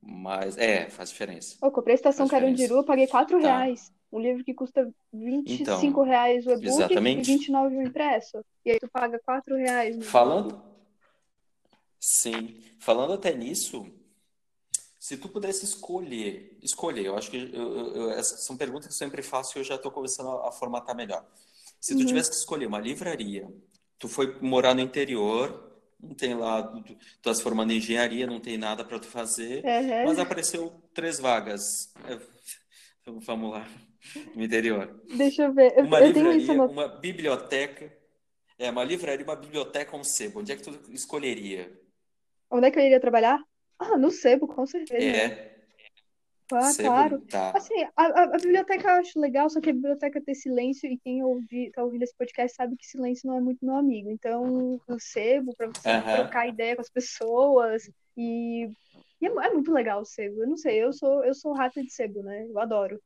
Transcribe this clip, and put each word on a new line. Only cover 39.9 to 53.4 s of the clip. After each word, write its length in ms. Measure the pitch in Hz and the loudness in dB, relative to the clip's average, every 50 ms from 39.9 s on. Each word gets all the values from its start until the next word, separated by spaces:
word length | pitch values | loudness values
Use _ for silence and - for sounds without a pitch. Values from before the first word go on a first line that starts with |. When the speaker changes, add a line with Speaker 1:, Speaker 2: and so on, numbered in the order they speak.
| - | -10
Speaker 1:
um 80 | 147 139 | -8 -6
sebo, 360 | - - - 110 104 104 110 | -4 -4 -4 -4 -6 -8 -8
onde 120 | 104 104 139 | -8 -8 -8
é 40 | |
que 60 | - - | -10 -10
tu 300 | - 95 - - - - | -16 -16 -18 -18 -18 -14
escolheria? 800 | 131 - - - 151 143 131 117 107 101 98 95 92 90 90 - - _ _ _ _ _ _ _ _ _ _ _ _ _ _ | -14 -12 -8 -8 -6 -4 -4 -6 -6 -6 -8 -8 -8 -10 -12 -16 -20 _ _ _ _ _ _ _ _ _ _ _ _ _ _
Speaker 2:
Onde 160 | - 247 247 | 0 4 4
é 40 | 262 | 4
que 80 | 294 302 | 6 6
eu 60 | 277 | 6
iria 160 | 269 262 254 | 8 6 6
trabalhar? 420 | 254 247 220 233 220 226 262 285 294 _ _ _ _ _ _ _ | 6 4 4 4 6 6 4 2 0 _ _ _ _ _ _ _
Ah, 180 | 359 427 453 | -2 0 2
no 140 | 277 262 320 | 4 4 4
sebo, 360 | 359 - - 240 240 277 311 | 2 4 4 6 6 6 4
com 180 | - - - 254 | -2 -4 -4 -4
certeza. 380 | 269 - 349 320 - 247 233 247 | -4 -4 -6 -6 -4 -2 0 0
Speaker 1:
É. 480 | - 214 220 - 233 220 - - - - _ _ _ _ _ 110 107 _ _ _ _ _ _ _ _ _ _ _ _ 262 | 2 2 2 2 0 -2 -6 -14 -20 -20 _ _ _ _ _ -20 -20 _ _ _ _ _ _ _ _ _ _ _ _ 0
Speaker 2:
Ah, 200 | 240 254 277 294 | 2 4 4 2
Speaker 1:
Sebo? 140 | - - 269 | 2 2 4
Speaker 2:
claro. 320 | 240 254 269 302 294 269 - | 6 6 6 6 4 -2 -6
Speaker 1:
Tá. 280 | - - 196 190 190 92 | -4 -4 -2 -2 0 0
Speaker 2:
Assim, 260 | 392 - - 440 427 311 - _ | -2 -2 -2 -4 -4 -4 -4 _
a, 80 | - 330 | 2 2
a, 180 | 339 - - 359 | 4 6 6 6
a 140 | - - 349 | 6 4 0
biblioteca 500 | 349 359 359 381 370 370 392 370 370 359 | 4 4 4 4 4 2 -2 0 4 4
eu 40 | 359 | 4
acho 220 | 359 359 359 - 320 | 4 4 2 -2 -2
legal, 300 | 302 285 247 269 294 311 | 0 2 2 2 2 2
só 100 | 302 311 | 2 0
que 120 | 311 311 | 0 2
a 20 | 285 | 0
biblioteca 480 | 247 262 285 285 285 302 285 285 294 | 0 2 0 -2 0 -2 -4 -4 -4
ter 140 | 285 - 277 | -6 -6 -8
silêncio, 520 | 269 - 277 254 247 247 254 269 269 - | -6 -4 -2 -2 0 0 -2 -4 -4 -4
e 120 | 285 254 254 | -6 -6 -6
quem 260 | _ 254 254 254 262 | _ -6 -4 -2 0
ouvir, 480 | 254 254 247 240 226 240 247 247 214 - | 0 0 -2 -4 -8 -6 -6 -6 -6 -6
tá 100 | - 240 | -4 -4
ouvindo 200 | 240 240 240 240 | -4 -2 -4 -4
esse 120 | 247 - | -6 -4
podcast 400 | _ 247 240 - - 240 247 - | _ -8 -8 -4 -4 -4 -4 -2
sabe 220 | - 247 247 247 | -4 -6 -6 -6
que 100 | 247 - | -10 -12
silêncio 400 | - - 262 254 247 247 247 - | -16 -8 -6 -4 -4 -4 -4 -4
não 120 | 262 262 | -4 -2
é 20 | 254 | -2